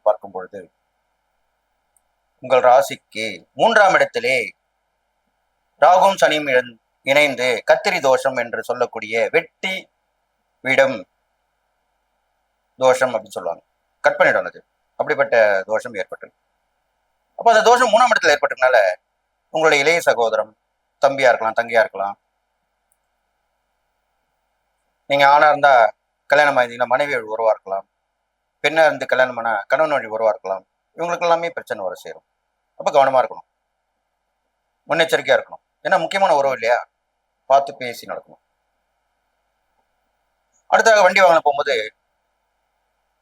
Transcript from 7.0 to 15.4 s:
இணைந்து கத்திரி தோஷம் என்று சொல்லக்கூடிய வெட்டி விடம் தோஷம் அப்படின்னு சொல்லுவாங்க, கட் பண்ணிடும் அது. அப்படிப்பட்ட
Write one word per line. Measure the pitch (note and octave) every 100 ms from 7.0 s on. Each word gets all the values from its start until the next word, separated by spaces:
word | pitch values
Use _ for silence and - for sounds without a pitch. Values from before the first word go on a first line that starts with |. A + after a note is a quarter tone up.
| -
இணைந்து | C#3+ D3 A#2+ B2+ A2 -
கத்திரி | D#3+ G3+ F3+ C3+
தோஷம் | B2+ C3+ B2+
என்று | A#2 A2 A2
சொல்லக்கூடிய | B2 A#2+ A2+ G#2+ A2+ G#2+ E3
வெட்டி | E3+ _ F#3+ F#3+ - _ _ _ _ _ _ _ B2+
விடம் | C3 C3+ A#2 F2+ _ _ _ _ _ _ _ _ _ _ _ _ _ _ _ _ -
தோஷம் | C3 B2+ B2+ A2
அப்படின்னு | - G#2+
சொல்லுவாங்க, | F2 E2+ _ _ _ _ D3
கட் | F#3+
பண்ணிடும் | D#3+ A2 F2+
அது. | - _ _ _ -
அப்படிப்பட்ட | C3+ D3+ C#3 A#2+